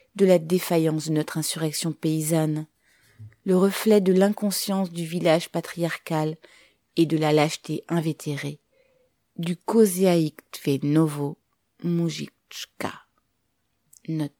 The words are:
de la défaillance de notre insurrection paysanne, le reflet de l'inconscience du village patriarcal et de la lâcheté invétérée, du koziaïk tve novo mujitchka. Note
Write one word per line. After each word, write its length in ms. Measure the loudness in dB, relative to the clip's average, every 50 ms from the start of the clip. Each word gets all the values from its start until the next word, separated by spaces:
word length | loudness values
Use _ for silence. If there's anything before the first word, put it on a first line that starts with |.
| _ _ 0
de 80 | 2 4
la 140 | 6 6 4
défaillance 720 | 4 2 -2 -2 0 0 0 2 2 2 0 -2 -2 -2
de 40 |
notre 240 | -2 -2 -2 -2 -4
insurrection 560 | -6 -4 -4 -4 -4 -4 -4 -4 -4 -4 -6
paysanne, 760 | -6 _ -4 -2 -2 -2 -2 0 0 2 2 0 -2 -4 -6 _ _ _ _ _ _ _ _ _ _ _ -20 -20 _ _ -2
le 120 | 0 2
reflet 440 | 4 4 2 0 0 2 4 4 4
de 120 | 6 4
l'inconscience 760 | 4 4 4 2 2 -2 -4 -4 -4 -4 -4 -2 -2 -2 -2 -4
du 140 | -4 -8 -8
village 440 | -6 -6 -2 2 2 2 2 0 -4
patriarcal 840 | -6 -8 -8 -6 -6 -4 -4 -4 -4 -6 -8 -4 -2 -2 -2 -2 -4 _ _ -20 _ _ _ _ _ _ _ _ 0
et 100 | 0 0
de 100 | 2 2
la 160 | 0 2 4
lâcheté 520 | 4 4 4 2 -2 -8 -8 -8 -8 -8 -6 -2
invétérée, 720 | -2 -2 -2 -2 -6 _ -6 -8 -8 -6 -8 -10 -12 -12 _ _ _ _ _ _ _ _ _ _ _ _ _ _ -12
du 200 | -8 -6 -6 -6
koziaïk 840 | -6 -6 0 4 4 4 4 4 2 2 4 4 4 2 0 -4 -8 _ _
tve 300 | -18 -8 -4 -2 -2 0
novo 560 | 0 2 2 2 2 2 0 -4 -6 -6 -8 _ _ _ _ _ _ _ _ _ -4
mujitchka. 1080 | -2 -2 0 -2 -2 -4 -6 -12 -12 _ _ _ _ -16 -16 -16 _ _ -12 -10 -10 -10 -12 _ _ _ _ _ _ _ _ _ _ _ _ _ _ _ _ _ _ -20 -18 -10 -8
Note 240 | -6 -6 -6 -8 _ _